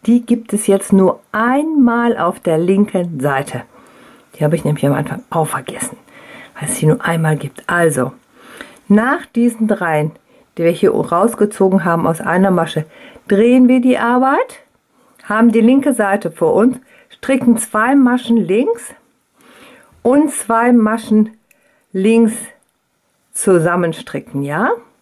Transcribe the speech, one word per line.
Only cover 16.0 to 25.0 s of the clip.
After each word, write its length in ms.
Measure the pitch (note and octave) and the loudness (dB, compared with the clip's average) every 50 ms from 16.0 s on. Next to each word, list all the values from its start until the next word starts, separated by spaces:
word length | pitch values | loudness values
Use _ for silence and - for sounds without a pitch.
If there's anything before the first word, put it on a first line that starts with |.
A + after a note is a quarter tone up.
| G#3+ G3 G3 G3+ - E3+ | 0 0 0 -2 -4 -6
vor 240 | D#3+ - F3 D#3 - | -6 -2 0 0 2
uns, 240 | F3 G#3+ B3+ B3+ - - _ _ _ _ _ | 4 2 2 0 -2 -12 _ _ _ _ _
stricken 460 | - _ - - C4+ B3+ C4 A#3+ A#3 | -20 _ -4 -2 -2 0 2 2 0
zwei 380 | A3+ - - - G#3+ A3 A#3+ C#4 | 0 0 -6 -2 -2 0 2 2
Maschen 420 | C#4+ C4 B3 A#3+ B3+ B3 - A#3 | 2 2 2 0 -2 -2 0 0
links 460 | A#3 F#3+ D#3+ F#3 G#3+ C4+ G#4+ A#4 - - - - _ _ _ _ _ _ _ _ _ _ _ - - - - - - _ _ _ _ _ | 0 0 0 0 0 0 -2 -4 -6 -8 -20 -20 _ _ _ _ _ _ _ _ _ _ _ -20 -20 -20 -20 -20 -20 _ _ _ _ _
und 280 | A#3 B3+ C#4+ D4+ D4 | 2 2 4 2 2
zwei 420 | - - - - A3+ A3+ A#3 B3 B3 | -2 -6 -4 -2 0 2 2 4 4
Maschen 640 | A#3+ A3 G#3+ A3 A#3 A3 - G#3+ G#3+ G#3+ A3 - _ _ _ _ _ _ _ _ _ _ _ _ | 4 4 2 -2 -4 -4 0 2 2 2 0 -2 _ _ _ _ _ _ _ _ _ _ _ _
links 420 | F#3+ F#3+ G#3+ A3+ A3+ A#3 G#3+ A3 - - - - _ _ _ _ _ _ _ _ _ _ _ _ _ _ _ _ | -2 0 2 4 4 4 2 0 -4 -12 -18 -20 _ _ _ _ _ _ _ _ _ _ _ _ _ _ _ _
zusammenstricken, 1080 | - - - F#3+ F3 D#3 F3 F3 F3 F3 E3+ D#3+ - - - - C#3 - - - C#3 C#3 | -6 0 2 2 2 2 0 -2 -2 -2 -4 -6 -8 -14 -12 -12 -12 -12 -10 -8 -8 -8
ja? 280 | C#3 D3 D#3+ G#3+ D4 A4+ A#4 - _ _ _ | -6 -4 -4 -2 -2 -4 -4 -8 _ _ _